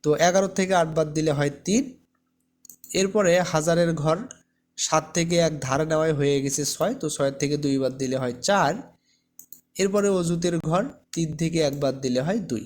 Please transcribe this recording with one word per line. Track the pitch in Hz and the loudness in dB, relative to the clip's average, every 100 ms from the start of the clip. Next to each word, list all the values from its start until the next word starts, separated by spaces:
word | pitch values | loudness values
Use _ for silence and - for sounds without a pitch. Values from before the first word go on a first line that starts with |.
তো | 151 151 | 0 4
এগারো | 170 180 196 | 4 4 2
থেকে | 190 185 | 0 2
আট | 185 160 | 2 2
বাদ | 160 156 | 0 -2
দিলে | 151 156 | 0 0
হয় | 143 143 143 | 2 0 -2
তিন। | - 214 - - _ _ _ _ _ _ - - - | -2 0 -2 -10 _ _ _ _ _ _ -20 -20 -6
এরপরে | - 196 208 190 180 | -2 0 2 4 4
হাজারের | 175 156 156 170 170 | 2 0 2 2 2
ঘর, | 160 156 165 240 - _ _ _ - | 2 0 -2 -4 -16 _ _ _ -8
সাত | - 156 156 | 0 0 0
থেকে | 175 165 170 | -2 0 2
এক | 165 151 | 2 0
ধার | 127 135 156 | -2 -2 0
নেওয়ায় | 156 160 | 0 0
হয়ে | 147 143 139 | 2 2 2
গেছে | 139 139 | 0 -4
ছয়, | 139 - 175 | -4 -2 -2
তো | 262 156 | -2 -6
ছয়ের | - 139 139 | -2 -2 0
থেকে | 143 147 | -2 0
দুই | 147 135 | 0 0
বাদ | 131 135 | -2 -4
দিলে | 131 131 | -4 -2
হয় | 127 123 | -4 -4
চার। | - 202 147 196 - _ _ _ _ _ - - _ - | 0 2 2 -2 -8 _ _ _ _ _ -20 -20 _ -4
এরপরে | 190 202 202 | 0 2 2
অযুতের | 190 170 170 175 170 | 2 0 0 0 -2
ঘর, | 156 175 262 - _ | 0 0 -2 -10 _
তিন | - 160 156 | -6 -4 -2
থেকে | 165 165 | -2 0
এক | 151 139 | 0 0
বাদ | 139 131 | -4 -2
দিলে | 131 123 | -2 -2
হয় | 147 220 | 0 -2
দুই | 165 117 | -2 -6